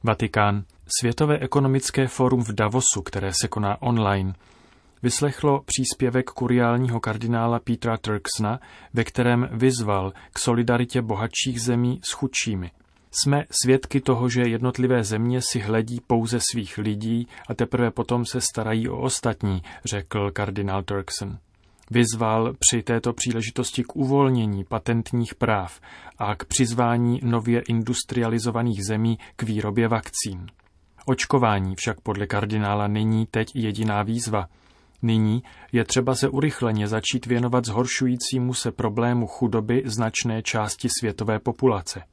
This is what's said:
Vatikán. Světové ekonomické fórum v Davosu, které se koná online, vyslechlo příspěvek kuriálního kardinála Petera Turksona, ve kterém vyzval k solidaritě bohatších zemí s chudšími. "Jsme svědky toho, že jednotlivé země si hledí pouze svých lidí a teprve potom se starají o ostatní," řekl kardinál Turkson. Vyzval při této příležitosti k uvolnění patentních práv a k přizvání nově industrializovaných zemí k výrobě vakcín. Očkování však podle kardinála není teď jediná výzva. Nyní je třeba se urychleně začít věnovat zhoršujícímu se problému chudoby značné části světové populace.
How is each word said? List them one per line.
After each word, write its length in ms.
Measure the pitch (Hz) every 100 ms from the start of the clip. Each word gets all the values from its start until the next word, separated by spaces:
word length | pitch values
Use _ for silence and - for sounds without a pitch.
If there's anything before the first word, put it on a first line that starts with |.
Vatikán. 600 | 117 107 110 - 104 101 101 _ - -
Světové 380 | 120 120 151 147
ekonomické 720 | 131 143 135 135 - - 131
fórum 360 | - 127 127
v 80 | 110
Davosu, 500 | 104 107 123 127 104
které 280 | - 101 95 90
se 80 | 113
koná 340 | 107 104 104
online, 520 | 120 117 104 98 95 98 _ - - _ _ _
vyslechlo 600 | 123 - 147 135 147 139 -
příspěvek 640 | - 127 - 127 123 127
kuriálního 680 | - 120 123 120 120 127 117
kardinála 580 | 110 110 117 117 117 117
Petera 380 | - 117 120 113
Turksona, 640 | - 104 - - 107 123 - - -
ve 100 | 120
kterém 440 | 113 - 120 120 127
vyzval 600 | 117 127 120 107 101 95 - -
k 60 | -
solidaritě 640 | - 117 120 120 120 127
bohatších 600 | 110 104 110 - 131 120
zemí 380 | 117 120 123 131
s 80 | -
chudšími. 580 | - 135 - - 98 90 _ _ _ _
"Jsme 340 | - 139 143 147 -
svědky 360 | 127 131 - 139
toho, 280 | 135 120 123
že 140 | 123
jednotlivé 640 | 120 113 127 123 123 123
země 360 | 104 107 117 127
si 160 | 120 127
hledí 420 | 101 113 113 120 -
pouze 320 | 117 113 117 -
svých 260 | 117 101 -
lidí 500 | 107 104 110 117 120 - -
a 60 |
teprve 360 | - 113 127 120
potom 340 | - 113 120
se 160 | 117 127
starají 480 | - - 110 113 117
o 120 | 131
ostatní," 600 | 127 - 120 107 101 95 - -
řekl 460 | - 104 98 107 101
kardinál 520 | 98 101 101 98 95
Turkson. 560 | 95 101 95 - 101 98 _ _ _ _ _
Vyzval 640 | 117 117 110 113 110 113 -
při 240 | - 120
této 300 | 107 117 120
příležitosti 720 | 117 127 117 113 - 120 -
k 140 | 120 -
uvolnění 680 | 131 139 139 127 107 98
patentních 720 | 95 113 - 117 110 120 117
práv 460 | - 117 104 87 - - - - _
a 160 | 104
k 100 | 104
přizvání 760 | - - 120 117 120 120 120 127
nově 380 | 120 117 113 120
industrializovaných 1300 | - 117 110 120 - 123 113 113 113 117 120 101 98
zemí 320 | 110 113 113 - -
k 60 |
výrobě 460 | 113 107 104 104 113
vakcín. 580 | 113 - - - 92 90 _ _ _ _ - -
Očkování 680 | 127 - 135 120 101 95 95
však 240 | - 107
podle 260 | - 101 101
kardinála 600 | 107 101 107 101 104 104
není 380 | 107 110 110 113
teď 220 | 113 110
jediná 480 | 131 110 104 110 104
výzva. 460 | 104 117 117 107 90 _ _ _ _ _
Nyní 400 | 117 110 107 117 - - -
je 120 | 120
třeba 300 | 113 131 123
se 140 | 127 139
urychleně 600 | 135 151 - 120 107 104
začít 380 | 110 - 127 117
věnovat 380 | 120 123 123
zhoršujícímu 880 | 117 107 123 - 131 123 - 131 123
se 180 | 123 117
problému 540 | - 117 107 120 123 110
chudoby 560 | - 120 113 107 123 131
značné 560 | 110 113 - 120 110
části 460 | 110 113 107 - 127 -
světové 380 | 117 98 110 107
populace. 640 | - - 131 104 - - -